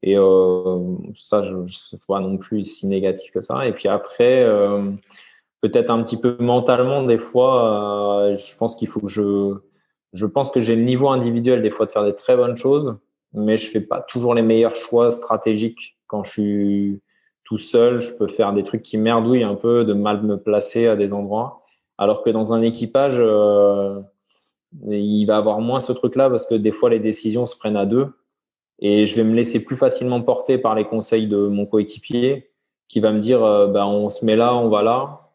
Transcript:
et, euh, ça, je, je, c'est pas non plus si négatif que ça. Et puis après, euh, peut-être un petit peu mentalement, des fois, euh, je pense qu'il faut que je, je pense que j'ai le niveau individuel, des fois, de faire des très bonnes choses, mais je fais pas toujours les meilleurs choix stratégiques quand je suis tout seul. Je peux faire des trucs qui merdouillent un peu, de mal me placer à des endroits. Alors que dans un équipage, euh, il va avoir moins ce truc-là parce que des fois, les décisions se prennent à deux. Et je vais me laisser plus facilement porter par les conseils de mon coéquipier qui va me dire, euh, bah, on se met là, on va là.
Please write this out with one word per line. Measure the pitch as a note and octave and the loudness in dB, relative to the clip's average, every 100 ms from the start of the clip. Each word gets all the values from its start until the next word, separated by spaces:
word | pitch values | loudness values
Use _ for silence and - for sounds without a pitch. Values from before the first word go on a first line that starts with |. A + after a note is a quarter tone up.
et, | - G2 | 2 4
euh, | G2 F#2+ F#2 F2+ F#2 F#2 F2+ F2+ F#2 | 6 6 4 2 0 -4 -4 -8 -10
ça, | G2+ - G#2 | -18 -4 -2
je, | G2 F#2 F2+ | -2 -6 -10
je, | F#2 | -14
c'est | - F#2 _ | -20 -20 _
pas | G2 | -4
non | F#2+ F#2+ | -2 -6
plus | - G#2+ | -6 -8
si | F#2+ - G2 | -8 -8 -4
négatif | G2 F#2+ F2+ - | -2 -2 -4 -6
que | - | -10
ça. | F2+ B2+ C3+ | -6 -4 -4
Et | |
puis | G2+ G2+ | -2 -2
après, | F#2+ - - A#2+ C3 | -2 -6 2 4 6
euh, | A#2+ G#2 G2+ G2+ G2+ G2 _ - - _ _ _ | 4 4 2 0 -4 -8 _ -20 -20 _ _ _
peut-être | G#2+ B2 A#2 | 0 2 2
un | A#2 | 0
petit | A2+ A#2 | -2 -2
peu | B2+ B2 | -2 -2
mentalement, | A#2+ B2 A#2+ B2 B2+ C#3+ | 0 2 2 2 2 0
des | C3 A2+ | 2 0
fois, | - B2+ B2+ C3 A2+ G#2 G#2 G2+ G2+ G2+ | 2 2 4 4 2 0 -2 -2 0 2
euh, | G2+ G2+ | 0 0
je | - - | -8 -6
pense | A2+ - | -6 -4
qu'il | A2 | -8
faut | - | -6
que | G2+ | -8
je, | G2 G2+ G2+ G2 G2 _ _ _ _ _ | -2 0 0 0 -4 _ _ _ _ _
je | F2+ G#2 | -6 -4
pense | C#3 C3+ | -2 0
que | - | 0
j'ai | A2+ A2+ | 0 0
le | |
niveau | A#2+ B2+ C#3 | 2 2 2
individuel, | C3+ A#2+ A#2 A#2+ B2 | 0 0 0 0 2
des | G#2+ | 0
fois, | - A2 | -2 -2
de | |
faire | - | 0
des | G#2 | -2
très | G2+ - B2+ | -2 0 2
bonnes | A#2+ A#2+ | 2 0
choses, | C3 C#3+ D3 G#2+ _ _ _ | 0 0 0 -8 _ _ _
mais | G#2+ G#2+ A2 | -6 0 0
je | - | 0
fais | A2+ | -6
pas | F#2+ - | -4 -6
toujours | - B2 A#2+ | -6 -4 0
les | A#2 | 2
meilleurs | A2+ A2+ A2+ A2+ | 4 4 2 0
choix | - A#2 A#2+ | -2 2 2
stratégiques | A#2+ - A2 - G#2+ A2+ A#2 - _ _ | 0 -2 -2 0 -2 -2 -6 -20 _ _
quand | G#2+ | -10
je | F#2+ | -8
suis | - G#2 G2+ G2+ G2+ G2+ G2+ _ _ _ _ | -4 -2 0 -2 -2 -2 -6 _ _ _ _
tout | - A2 | -10 -8
seul. | - A#2+ A#2+ B2 | -2 2 4 2
Je | A#2 | -6
peux | - G2+ | -4 -6
faire | - G2+ | -2 0
des | G2+ | 0
trucs | G2 A2+ | -4 -8
qui | - A2 | -6 -2
merdouillent | A2 A#2 A2+ B2+ | 0 0 2 2
un | A2+ G2+ | 0 -2
peu, | A#2 A#2+ | 0 2
de | A2 | 2
mal | G2+ G#2 G#2 | 0 0 -2
me | G#2+ G2+ | -2 -4
placer | G#2 G#2 G2+ A#2 A#2 | -2 -2 -2 0 2
à | |
des | G#2 G2+ | 2 0
endroits. | G2+ G2+ G#2 B2 - _ _ _ _ | -4 -6 -6 -6 -12 _ _ _ _
Alors | G#2 G#2+ | -2 0
que | - | 0
dans | A2 A2 | -2 0
un | A2+ | 0
équipage, | A2+ A2+ A2+ C3+ C#3 B2+ | 0 -2 -4 0 0 2
euh, | A#2 G#2+ G#2 G#2 G2+ G2+ G2 G2 G2 _ _ _ _ _ _ D#3 G#2 | 2 4 4 4 4 2 -2 -6 -14 _ _ _ _ _ _ -16 -8
il | G#2 G#2 G#2 | -4 0 0
va | G#2 G#2+ | 2 2
avoir | G#2+ G#2 | 2 -2
moins | A#2 C3 | -2 -4
ce | B2+ | -4
truc-là | B2+ B2 C3 C3+ | -4 -2 2 2
parce | A#2+ - | 0 -2
que | |
des | A2+ G#2+ | 0 0
fois, | G#2+ B2 | 0 0
les | A2+ | 0
décisions | G#2+ A2 A2 A2 A#2+ | -2 -4 -4 -4 -4
se | - | -6
prennent | A2 G#2 | -4 -2
à | G2 | 0
deux. | A#2 C#3+ - _ _ _ _ _ _ | 0 -2 -6 _ _ _ _ _ _
Et | G#2 G#2 G#2+ | 0 2 2
je | A2 | 2
vais | |
me | A2 | 2
laisser | A2+ A#2 A#2 | 2 0 -2
plus | - B2+ | -4 0
facilement | C3+ - B2+ A#2+ | 0 0 -2 -2
porter | A2+ B2+ - C3 | 0 -2 0 0
par | A#2+ | 0
les | A2 | -2
conseils | G#2 A2+ G#2 A2+ A2 | -2 -4 -2 -2 0
de | G2+ | 0
mon | G2+ G2+ | 0 0
coéquipier | G2+ G#2+ G#2 - - A#2+ B2 C#3 - _ _ _ _ | 0 0 -2 -8 -8 -2 0 -2 -8 _ _ _ _
qui | - | 0
va | G#2+ | 0
me | G#2+ | 0
dire, | G#2+ B2 | 2 2
euh, | A2 G#2 G2+ | 4 4 4
bah, | G2+ G2+ | 2 0
on | G#2 G#2 | 0 -4
se | - | -4
met | A2+ A2 | 0 2
là, | A#2 | 2
on | B2 A#2 | 2 2
va | G#2 | 2
là. | G#2+ B2 C#3 D3 _ | 2 0 -4 -12 _